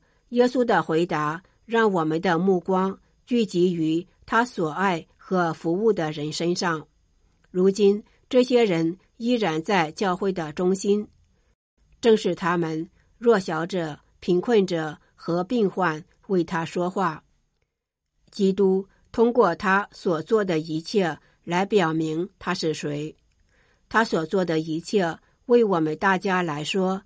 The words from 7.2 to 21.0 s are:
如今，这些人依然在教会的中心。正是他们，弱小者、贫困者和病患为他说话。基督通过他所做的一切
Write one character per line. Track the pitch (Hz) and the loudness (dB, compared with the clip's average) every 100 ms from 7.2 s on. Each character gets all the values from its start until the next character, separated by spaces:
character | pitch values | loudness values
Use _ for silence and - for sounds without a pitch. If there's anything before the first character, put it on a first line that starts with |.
| _ _ _ | _ _ _
如 | 180 190 | 0 2
今， | 196 202 208 - _ - | 4 4 2 -2 _ -2
这 | 254 | 2
些 | 254 240 | 4 4
人 | 226 165 165 180 _ - | 4 2 0 -4 _ -8
依 | 233 | -2
然 | 247 190 156 | 0 0 -2
在 | 160 196 156 | 0 0 0
教 | - 202 175 | -2 -4 -2
会 | 196 | -2
的 | 190 156 | -4 -6
中 | 151 180 190 | -2 0 0
心。 | 202 208 208 _ _ _ _ _ _ _ _ _ | 0 -2 -2 _ _ _ _ _ _ _ _ _
正 | 233 214 | 4 4
是 | 190 170 | 2 -2
他 | 175 175 | -2 -2
们， | 160 160 170 _ _ _ | -2 -4 -8 _ _ _
弱 | 233 214 | 2 2
小 | 185 160 170 | 2 -4 -4
者、 | 185 160 143 _ _ | -4 -6 -8 _ _
贫 | - 180 | -2 0
困 | 214 226 185 | 2 2 2
者 | 170 156 156 _ _ | -2 -6 -10 _ _
和 | - 175 | -6 -4
病 | 180 247 196 | -2 0 0
患 | - 175 156 - _ - | 0 -2 -4 -10 _ -4
为 | 185 | -2
他 | 165 170 | -2 -4
说 | 160 185 180 | -4 -4 -4
话。 | 202 180 156 - _ _ _ _ _ _ _ _ _ _ | -2 -4 -6 -14 _ _ _ _ _ _ _ _ _ _
基 | - 196 | -2 0
督 | 196 190 190 196 _ _ | 2 2 2 -2 _ _
通 | - 233 | 0 2
过 | 240 196 | 4 2
他 | 165 208 196 208 | 2 0 0 0
所 | - 214 160 | -6 -4 -2
做 | 156 220 | 0 0
的 | 196 160 | 2 -2
一 | 160 156 | -2 -6
切 | - 208 | -2 -2